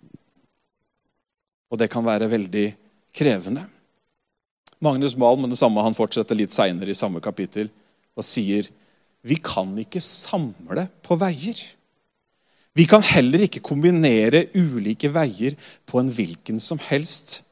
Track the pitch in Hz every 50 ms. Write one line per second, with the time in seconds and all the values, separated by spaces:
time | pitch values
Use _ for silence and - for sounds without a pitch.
0 | _ _ - - _ _ _ _ _ _ _ _ _ _ _ _ _ _ _ _
1 | _ _ _ _ _ _ _ _ _ _ _ _ _ - 120 110 117 104 - 120
2 | 113 117 107 104 113 107 117 110 98 90 92 107 104 104 107 _ _ _ _ _
3 | _ _ - - 151 143 110 92 87 98 123 147 185 - _ _ _ _ _ _
4 | _ _ _ _ _ _ _ _ _ _ _ _ - - _ - 156 151 135 131
5 | 139 139 120 131 123 120 127 135 131 123 120 - 135 117 107 107 107 113 110 -
6 | 110 - - 120 107 - 113 107 104 95 - - 107 92 87 87 95 98 95 -
7 | 113 101 90 82 - 107 95 - 95 87 - 104 107 107 _ _ _ _ _ _
8 | _ _ - - - - - 131 104 98 101 104 101 - _ _ _ _ _ _
9 | _ _ _ _ - 117 151 160 - - - - 95 95 98 107 113 - - 180
10 | - - - - - - - 185 151 117 95 - - - 90 - 185 185 _ _
11 | - - 175 165 196 185 165 131 156 226 226 - - - - _ _ _ _ _
12 | _ _ _ _ _ _ _ _ _ _ _ _ _ _ - 156 170 160 208 214
13 | 202 - - 170 123 127 147 180 208 - - - - - 143 143 151 175 180 -
14 | 160 135 117 110 107 117 143 165 - - - 190 175 151 127 117 98 104 113 -
15 | - 143 143 165 156 127 95 92 117 135 147 - - - - _ _ - - 127
16 | 127 131 117 117 101 85 82 - - - 110 110 - - 165 151 - - 143 143
17 | 156 - - - - - - - - _